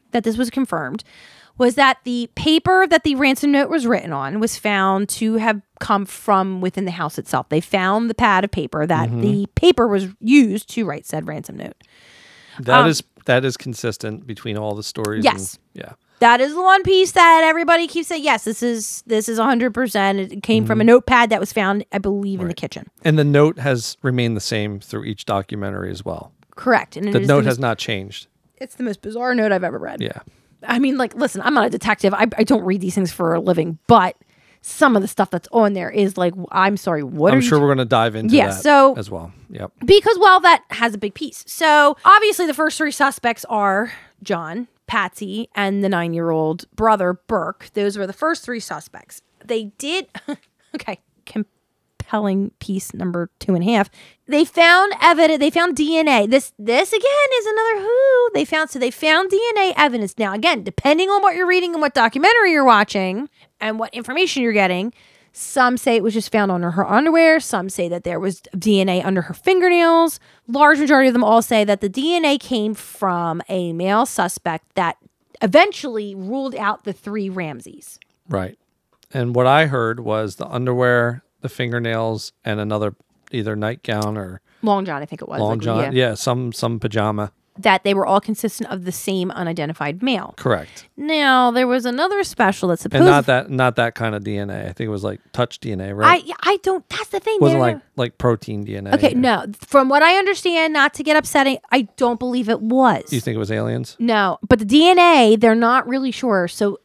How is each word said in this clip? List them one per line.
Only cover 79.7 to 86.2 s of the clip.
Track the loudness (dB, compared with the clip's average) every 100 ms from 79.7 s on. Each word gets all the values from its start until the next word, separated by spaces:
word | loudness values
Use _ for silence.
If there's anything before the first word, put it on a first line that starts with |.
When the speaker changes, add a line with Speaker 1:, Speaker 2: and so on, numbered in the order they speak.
| 0 -2 -4
Speaker 2:
was | -4 -4 -4 -8
the | -10
underwear, | -6 -4 0 2 2 0 -4 -14 _
the | -12
fingernails, | -8 -6 -4 -4 -4 -4 -6 -10 -12 -8
and | -6
another | -4 -4 -4 -6 _ _ _
either | -8 -6 -6
nightgown | -6 -6 -6 -4 -4 -6
or | -10 -14 _ _
Speaker 1:
Long | -2 -2 -4
john, | -10
I | -12
think | -14
it | -10
was, | -4
Speaker 2:
long | -2
Speaker 1:
like, | -2
Speaker 2:
john. | -2 -2 0
Speaker 1:
yeah. | 0 0
Speaker 2:
Yeah, |
some, | -2